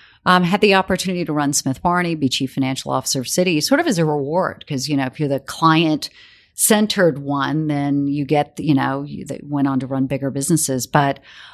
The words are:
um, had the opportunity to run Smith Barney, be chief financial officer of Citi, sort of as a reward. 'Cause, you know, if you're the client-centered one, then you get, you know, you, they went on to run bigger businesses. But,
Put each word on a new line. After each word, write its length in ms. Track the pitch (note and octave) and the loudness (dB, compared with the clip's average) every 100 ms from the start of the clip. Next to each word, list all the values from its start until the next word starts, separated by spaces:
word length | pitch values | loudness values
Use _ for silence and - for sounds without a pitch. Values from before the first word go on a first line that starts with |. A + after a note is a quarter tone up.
| - _ | -20 _
um, 200 | - F3+ | 2 2
had 160 | F3 G3 | 4 4
the 140 | G#3+ | 4
opportunity 500 | F#3+ F#3 F#3 F#3 F3+ | 4 2 -2 -2 -4
to 80 | E3 | -2
run 200 | D3+ C#3+ | 0 0
Smith 300 | D3+ C#3 C3 | 0 -2 -2
Barney, 320 | F3 F3 F3 | 0 0 0
be 140 | D#3+ C3+ | -2 -2
chief 240 | - C3 | -2 -4
financial 400 | - C3 C3 C#3 | -2 -4 -4 -4
officer 260 | C3 - C#3+ | -4 -2 -4
of 80 | A#2+ | -2
Citi, 340 | - F#3 D3+ | 0 2 0
sort 200 | - D4 | 2 2
of 80 | E4+ | 2
as 100 | F3 | 2
a 60 | |
reward. 600 | D#3 D3+ C#3 E3+ E3+ - - | 2 0 -2 -2 -2 -6 -8
'Cause, 180 | C#3 C3 | -6 -2
you 100 | C#3 | -2
know, 100 | C3 | -2
if 120 | - | -2
you're 100 | D3 | -2
the 120 | C#3 | -2
client-centered 1800 | - - D#3+ D#3+ E3 D3 - - - _ _ - - G#3+ G#3+ G3+ F3 C#3 | -6 0 4 4 4 0 -4 -14 -20 _ _ -4 2 4 2 2 2 2
one, 480 | C#3 C#3+ C3+ D3+ D#3 | -4 -2 0 0 0
then 400 | C#3+ C#3+ C#3+ C#3 | -2 0 0 0
you 180 | C#3+ | -2
get, 340 | C3+ D3 D3 - | 0 0 0 -2
you 140 | D3 | 0
know, 280 | C3+ C3 C#3 | 2 2 -2
you, 220 | C#3+ C#3 | -6 -10
they 160 | C3 - | -10 -10
went 260 | C#3+ D3 C#3 | -6 -2 0
on 120 | C3+ | 0
to 60 | C3 | -2
run 200 | C3+ C3 | -2 -2
bigger 240 | C#3 C3+ | -2 -4
businesses. 560 | C#3 C3+ D#3+ - C3 - | -4 0 0 0 -2 0
But, 340 | D3+ C#3 C3+ - - - | 0 0 -2 -10 -20 -20